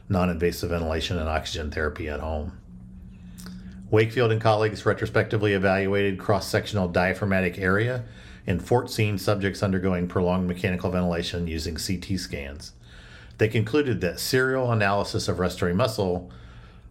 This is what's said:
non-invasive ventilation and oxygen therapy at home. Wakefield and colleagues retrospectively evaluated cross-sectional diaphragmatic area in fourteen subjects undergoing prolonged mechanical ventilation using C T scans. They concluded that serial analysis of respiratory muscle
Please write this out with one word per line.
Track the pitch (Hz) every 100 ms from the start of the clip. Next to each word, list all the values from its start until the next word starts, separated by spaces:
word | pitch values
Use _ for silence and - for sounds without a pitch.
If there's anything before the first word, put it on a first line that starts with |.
| -
non-invasive | 95 90 82 87 85 90
ventilation | 82 80 80 78 90
and | 78
oxygen | 78 - 85 76
therapy | 76 78 76 78
at | 73
home. | 80 78 76 - - - - - - - - - - - - - -
Wakefield | 107 113 127 117
and | 110
colleagues | 110 107 110 98
retrospectively | 113 98 - 117 98 110 104
evaluated | 98 95 95 98 101 101 92
cross-sectional | - 98 - 107 - 104 90
diaphragmatic | 87 90 90 101 95 92 90
area | 92 101 120 127 117 - - - -
in | 85
fourteen | - 123 - - 107 98
subjects | - 104 98 90
undergoing | 101 95 95 90 87
prolonged | 98 90 92 90
mechanical | 87 98 90 95
ventilation | 90 90 85 85 90 85
using | 80 82 78
C | - 92
T | - 95
scans. | - 73 69 73 - - - - - - - -
They | 110
concluded | 117 110 151 139 107
that | 87 -
serial | - 131 131 131 127
analysis | 110 101 101 98 104 -
of | 87
respiratory | 90 - 90
muscle | 87 123 - 92 90 - - - - - - -